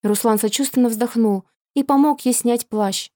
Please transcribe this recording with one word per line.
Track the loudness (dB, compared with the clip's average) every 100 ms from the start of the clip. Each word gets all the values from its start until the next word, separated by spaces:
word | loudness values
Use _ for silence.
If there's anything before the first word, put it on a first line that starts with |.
Руслан | 0 0 2 0
сочувственно | 0 -2 -2 0 0
вздохнул | 0 -2 0 0 0 -6 _ _
и | -4
помог | 2 2 2 2
ей | 0
снять | 0 0 -2 -2
плащ. | -4 -2 -4 -10